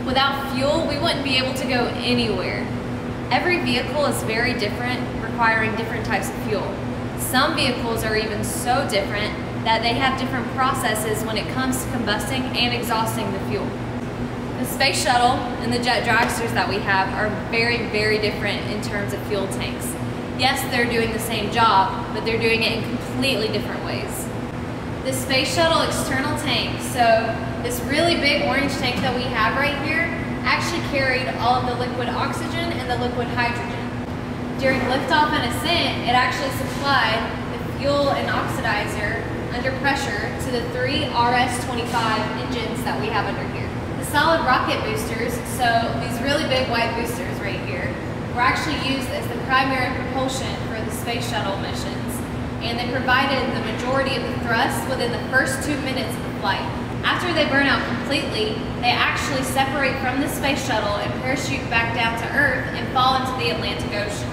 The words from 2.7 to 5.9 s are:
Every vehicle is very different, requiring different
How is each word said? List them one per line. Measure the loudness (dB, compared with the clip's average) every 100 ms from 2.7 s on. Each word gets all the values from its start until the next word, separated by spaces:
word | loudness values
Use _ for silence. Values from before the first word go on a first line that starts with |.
| -4 -4 -4 -4 -6 0
Every | 2 2 2
vehicle | 2 0 0 0
is | 0 0
very | 0 0 0 0
different, | -2 -2 -2 -2 -4 -4
requiring | -4 2 4 4 2 0
different | -2